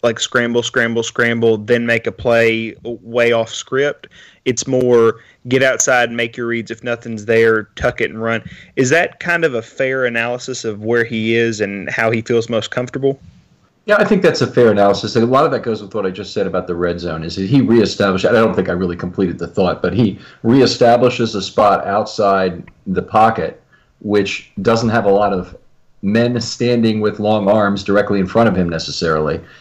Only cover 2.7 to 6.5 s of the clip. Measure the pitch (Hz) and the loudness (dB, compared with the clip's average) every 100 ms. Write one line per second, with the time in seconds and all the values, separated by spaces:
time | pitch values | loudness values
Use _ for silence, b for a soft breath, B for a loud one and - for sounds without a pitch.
2.7 | - 117 117 110 120 117 117 113 - - | -10 -12 -12 -6 0 2 2 -2 -8 -6
3.7 | 131 143 - - B B B 131 120 - | -2 -2 -4 -14 B B B -4 -4 -2
4.7 | 127 123 120 113 - b b 123 127 131 | 0 4 4 4 2 b b -2 2 2
5.7 | 127 131 123 120 117 117 120 117 | 2 2 2 0 -2 -6 -6 -6